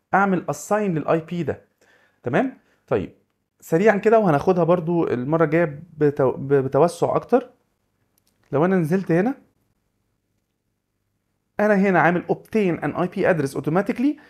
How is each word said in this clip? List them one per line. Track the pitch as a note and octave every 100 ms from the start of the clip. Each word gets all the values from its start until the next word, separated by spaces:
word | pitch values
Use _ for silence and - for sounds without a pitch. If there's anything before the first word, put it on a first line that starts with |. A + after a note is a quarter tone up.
| _
اعمل | F3+ G3 F3+ -
اساين | C#3+ - G#3 G#3 D#3+
للاي | - E3
بي | D#3+ F3
ده، | C#3+ G2 _ _ _ _ _ _
تمام؟ | - C#3+ C4 - _ _ -
طيب | A2+ E2 - _ _ _ _
سريعًا | - E3 G#3 G#3
كده | G#3+ A3+
وهناخدها | G3+ C#3+ - F3+
برضو | E3 F3+ D#3+ F3 -
المرة | A#2+ B2 D#3+
الجاية | D#3+ D#3+ E3+ C#3+ - -
بتو-، | D3+ C#3+ C3 -
ب-، | C3+
بتوسع | C#3 C3 C3+ E3+ - C3+ C#3+
اكتر. | - B3 B3+ _ _ _ _ _ _ _ _ _ _
لو | C3+
انا | F3 F#3+
نزلت | D#3 F#3 F#3+
هنا، | E3 G#3+ C#4 _ _ _ _ _ _ _ _ _ _ _ _ _ _ _ _ _ _ _ _ _ -
انا | G#3
هنا | G#3 G3 F3
عامل | D3+ F3 -
obtain | D#3+ - A3 F#3+ D#3+
an | D#3 -
اي | F3+
بي | G3 -
address | E3+ C#3
automatically، | D3 D3 E3 G3+ A#3+ C4 D4 -